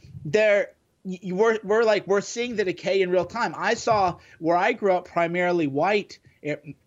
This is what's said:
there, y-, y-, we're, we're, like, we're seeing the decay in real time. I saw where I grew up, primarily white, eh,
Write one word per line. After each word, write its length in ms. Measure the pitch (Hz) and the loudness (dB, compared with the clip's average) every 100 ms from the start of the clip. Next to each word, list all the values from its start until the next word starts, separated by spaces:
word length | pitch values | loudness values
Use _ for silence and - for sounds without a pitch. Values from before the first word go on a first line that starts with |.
| - - | -20 -16
there, 480 | 151 214 214 202 - - _ _ | -2 2 4 2 0 -8 _ _
y-, 140 | 190 180 | -12 -10
y-, 100 | 180 | -4
we're, 260 | 180 226 220 | 0 2 2
we're, 220 | 185 220 | 0 2
like, 220 | 220 202 175 | 4 2 2
we're 140 | 202 | -2
seeing 360 | 190 233 247 214 | -2 -6 -6 -4
the 80 | |
decay 360 | 190 - 170 196 | -4 -4 -2 0
in 100 | 180 | 2
real 140 | 180 | 0
time. 300 | 175 233 202 147 | 0 -4 -4 -2
I 180 | 190 | -2
saw 440 | 226 247 214 180 156 - - | -2 0 2 0 -2 -14 -6
where 160 | 160 175 | 0 2
I 160 | 214 | 2
grew 200 | 247 202 | 0 2
up, 140 | 180 180 | 0 0
primarily 640 | 170 170 175 175 175 147 | -2 0 0 0 0 0
white, 500 | 135 180 214 - - _ _ | 0 0 0 -4 -14 _ _
eh, 140 | 147 147 151 - | -8 -8 -10 -18